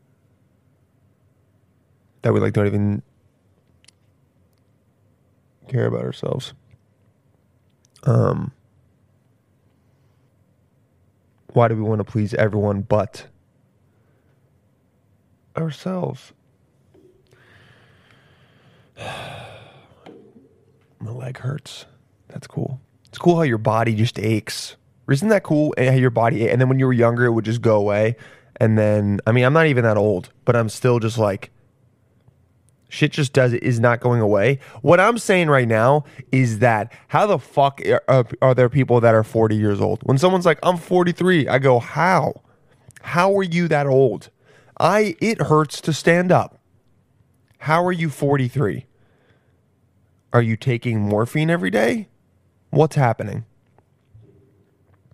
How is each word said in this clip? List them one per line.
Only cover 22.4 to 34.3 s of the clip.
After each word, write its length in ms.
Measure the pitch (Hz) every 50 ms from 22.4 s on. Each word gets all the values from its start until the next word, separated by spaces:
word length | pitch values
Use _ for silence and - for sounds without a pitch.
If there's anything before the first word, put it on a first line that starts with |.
| - -
cool. 320 | - - - - 135 131 - _ _ _ _ _
It's 80 | - -
cool 200 | - 170 175 165
how 60 | 165
your 140 | 139 117 107
body 380 | 110 110 107 113 113 117 110
just 240 | 104 110 120 - -
aches. 560 | 101 107 113 107 - - - - - - - - _ _ _ _ _ -
Isn't 200 | 135 139 190 220
that 140 | 220 190 -
cool? 300 | - 160 151 151 147 - -
How 160 | 127 131 131
your 160 | 131 127 127
body, 400 | 117 117 117 117 - 104 117 110
and 100 | - 120
then 80 | 131 127
when 100 | 131 131
you 80 | 131
were 80 | 131 127
younger, 300 | 117 117 117 120 120 123
it 80 | 120
would 140 | 113 113 104
just 160 | 110 113 120
go 160 | 110 117 110 104
away. 400 | 101 104 101 104 110 113 120 - - - - - _ _ - -
And 200 | 117 110 110 110
then, 440 | 107 107 104 104 104 101 101 95 -
I 60 | -
mean, 140 | 113 123 123
I'm 80 | 131 147
not 120 | 160 165
even 200 | 156 139 123 117
that 100 | 113 107
old, 340 | 104 101 107 101 90 - - _ _ _
but 140 | - 117 117
I'm 100 | 117 107
still 320 | - - - 127 123 120
just 180 | 107 113 110 117
like, 320 | 110 101 95 101 - - _ _ _ _ _ _ _ _ _ _ _ _ _ _ _ _ _ _ _ _ _ _ _ _ _ _ _ _
shit 240 | - - 151 147 -
just 180 | - 147 127
does, 220 | - 135 127 123 117
is 260 | - - 131 120 113
not 220 | 113 123 120 117
going 180 | - 123 120 117
away. 400 | 110 101